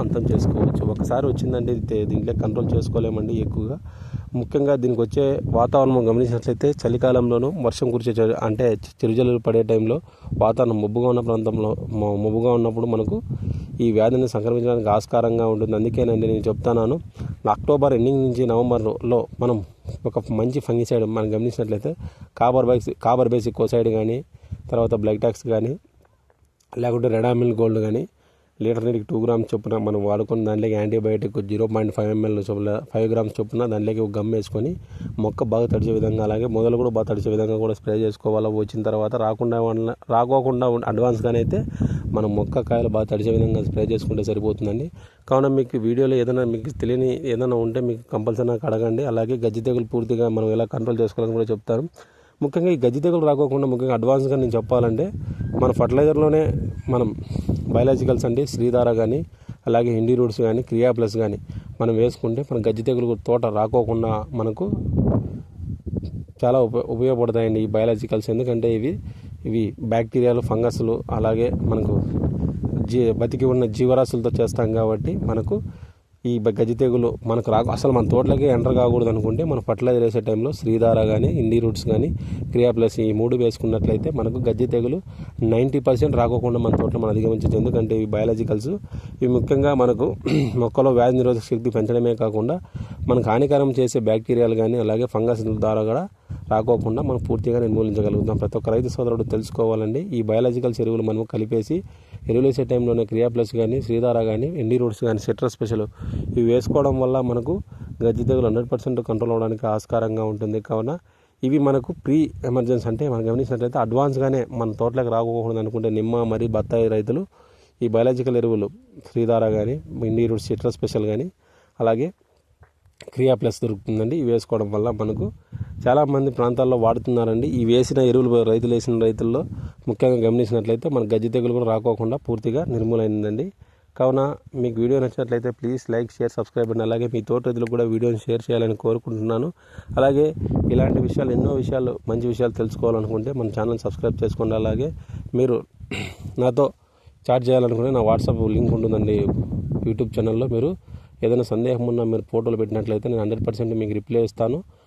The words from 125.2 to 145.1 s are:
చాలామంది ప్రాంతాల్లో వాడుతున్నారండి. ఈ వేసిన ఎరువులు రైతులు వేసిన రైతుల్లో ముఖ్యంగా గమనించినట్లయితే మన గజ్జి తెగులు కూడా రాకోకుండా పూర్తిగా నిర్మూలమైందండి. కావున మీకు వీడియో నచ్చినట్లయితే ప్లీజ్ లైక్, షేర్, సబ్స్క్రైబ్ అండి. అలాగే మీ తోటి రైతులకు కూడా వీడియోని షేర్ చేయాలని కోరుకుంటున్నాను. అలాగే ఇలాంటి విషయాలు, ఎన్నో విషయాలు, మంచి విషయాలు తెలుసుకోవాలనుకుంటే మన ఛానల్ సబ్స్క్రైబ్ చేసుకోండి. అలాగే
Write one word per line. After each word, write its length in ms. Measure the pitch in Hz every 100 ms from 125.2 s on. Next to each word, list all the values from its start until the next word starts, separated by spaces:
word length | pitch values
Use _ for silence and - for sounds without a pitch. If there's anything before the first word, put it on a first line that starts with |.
| 90 - _ - - -
చాలామంది 460 | 123 143 143 139 135 123
ప్రాంతాల్లో 380 | 120 123 127 123
వాడుతున్నారండి. 600 | 113 117 127 120 110 113 147 127
ఈ 40 | 113
వేసిన 300 | 123 123 135 127
ఎరువులు 320 | 127 127 117 110
రైతులు 220 | 113 120
వేసిన 220 | 117 123 113
రైతుల్లో 380 | 113 113 113 127 - - - - 131
ముఖ్యంగా 320 | - 127 123 113
గమనించినట్లయితే 600 | 120 110 117 107 117 -
మన 80 | 131 107
గజ్జి 180 | 110 113
తెగులు 200 | 123 120 120
కూడా 120 | 113
రాకోకుండా 440 | 110 117 110 113 139 -
పూర్తిగా 360 | 113 120 135 170
నిర్మూలమైందండి. 720 | 117 113 117 110 107 104 110 190 _ - _ _ -
కావున 240 | 131 135 139 147 - 135
మీకు 160 | 120 113
వీడియో 160 | 120 135
నచ్చినట్లయితే 480 | 127 - 120 120 123 -
ప్లీజ్ 260 | 120 131 -
లైక్, 180 | 113 117 -
షేర్, 160 | 120 -
సబ్స్క్రైబ్ 340 | 107 120 113
అండి. 120 | 113 110
అలాగే 200 | 117 120
మీ 60 | 117
తోటి 220 | 107 123 123
రైతులకు 260 | 117 117
కూడా 100 | 120 117
వీడియోని 280 | 113 120 110 -
షేర్ 160 | 117 120
చేయాలని 300 | 117 113 107
కోరుకుంటున్నాను. 640 | 117 117 120 110 110 113 160 - - - - -
అలాగే 300 | 139 139 156 - - - -
ఇలాంటి 260 | - - 143 127
విషయాలు, 260 | 143 131
ఎన్నో 180 | 123 131
విషయాలు, 380 | 135 117 131 123 113 -
మంచి 180 | 117 120
విషయాలు 220 | 117 120 -
తెలుసుకోవాలనుకుంటే 720 | 110 - 117 113 107 110 123
మన 180 | 131 113 110
ఛానల్ 240 | 113 113
సబ్స్క్రైబ్ 320 | - - 117 -
చేసుకోండి. 340 | 113 - 110 110
అలాగే 280 | 110 113 151 - -